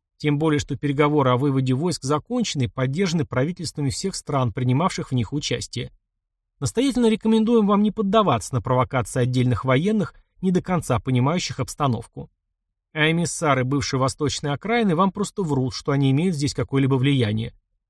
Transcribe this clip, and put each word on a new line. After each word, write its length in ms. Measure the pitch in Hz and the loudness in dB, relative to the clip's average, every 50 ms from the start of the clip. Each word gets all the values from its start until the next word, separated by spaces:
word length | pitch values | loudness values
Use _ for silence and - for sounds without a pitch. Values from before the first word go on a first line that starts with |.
| _ _ _ _ | _ _ _ _
Тем 200 | - 147 147 143 | -2 0 0 2
более, 200 | 160 160 151 143 | 2 2 2 0
что 180 | - - 143 | 0 -4 -6
переговоры 540 | - - 143 143 135 151 147 151 151 135 127 | -6 -4 -4 0 2 2 2 4 4 4 4
о 80 | 123 120 | 2 2
выводе 340 | 143 147 135 135 131 127 131 | 2 0 0 0 0 0 0
войск 300 | 127 165 180 156 - - | 0 0 -2 -4 -4 -2
закончены 600 | 131 151 151 - _ 240 254 220 - - 147 123 | -2 -2 -2 -2 _ -2 -2 -2 -2 -2 -2 -2
и 40 | 98 | -2
поддержаны 560 | - - 131 131 135 170 196 175 160 170 131 | -2 -4 -4 -2 0 -2 -2 0 0 -2 -2
правительствами 640 | - - 127 135 165 180 - 170 131 - - 143 135 | -2 -2 -2 -2 -2 -4 -6 -8 -8 -6 -4 -4 -4
всех 260 | - - - 190 - | -4 -4 -6 -6 -6
стран, 380 | - - - 156 135 127 120 - | -8 -8 -4 -2 0 0 0 -2
принимавших 580 | 135 127 123 127 139 170 185 - - - - | -2 0 0 2 2 0 0 -2 -4 -6 -4
в 40 | 135 | -2
них 180 | 123 113 - 139 | -2 -2 -2 -4
участие. 580 | 147 - - 127 123 - - - 120 131 127 - _ _ _ _ _ _ _ _ _ _ _ _ _ | -6 -4 -4 -4 -4 -6 -8 -8 -10 -10 -10 -12 _ _ _ _ _ _ _ _ _ _ _ _ _
Настоятельно 500 | 139 131 - 226 269 277 220 254 240 220 | -6 -4 0 0 0 2 2 2 2 2
рекомендуем 580 | 220 - - 220 220 220 220 226 240 226 208 | 2 2 2 2 2 4 4 4 4 4 4
вам 160 | 196 208 196 208 | 4 4 2 2
не 80 | 214 | 0
поддаваться 640 | 190 - 208 190 196 226 202 175 127 107 - - - | 0 -2 -2 2 2 4 4 4 2 0 -2 -2 -4
на 60 | 120 | -4
провокации 640 | - - 127 127 123 - - 127 113 - - 135 123 | 0 2 2 2 2 2 0 -2 -2 -2 -2 0 0
отдельных 420 | 123 123 127 123 123 120 95 - | 0 2 2 2 2 0 0 0
военных, 500 | 127 131 135 165 208 220 214 - - - - _ _ _ _ - | 2 2 2 2 2 0 0 -2 -2 -6 -14 _ _ _ _ -2
не 80 | 190 | 0
до 100 | 180 180 | 0 0
конца 380 | - - 180 160 - - 127 110 | 0 0 -2 -2 0 0 -2 -2
понимающих 600 | - 139 127 123 123 139 170 180 - - - - | 0 0 0 2 2 2 0 -2 -4 -6 -6 -6
обстановку. 720 | 127 - - - 147 135 117 110 - - _ 123 - - _ _ _ _ _ _ _ _ _ _ _ _ _ | -8 -8 -4 -2 -2 -2 -2 -2 -6 -12 _ -16 -18 -18 _ _ _ _ _ _ _ _ _ _ _ _ _
А 180 | 156 151 160 | 0 2 2
эмиссары 540 | 165 170 170 - - - 170 147 135 131 123 | 2 2 0 -2 -4 -2 0 2 2 2 2
бывшей 340 | 127 143 143 - - - 127 | 0 0 -2 -2 -2 0 0
восточной 540 | 131 131 - - 151 135 - - - 147 143 | 0 0 0 -2 -2 -4 -2 -4 -4 -6 -6
окраины 420 | - - 202 233 240 226 196 160 | -4 -4 -2 0 0 2 2 2
вам 160 | 160 190 190 | 2 2 0
просто 320 | - 196 202 - - - 190 | 0 -2 -6 -6 -4 -6 -4
врут, 300 | 151 143 131 127 127 - | -2 0 0 0 -2 -4
что 200 | - - 151 139 | -6 -4 -2 0
они 180 | 139 139 135 | 2 2 4
имеют 260 | 131 143 170 196 170 | 2 2 2 0 0
здесь 160 | 139 147 139 - | -2 -2 -4 -2
какое-либо 440 | - 123 - 139 135 139 131 135 | -4 -4 -2 0 0 2 2 2
влияние. 580 | 131 131 143 143 131 117 104 107 110 113 - - _ _ _ _ _ _ | 2 2 2 2 2 0 0 -2 -4 -4 -8 -12 _ _ _ _ _ _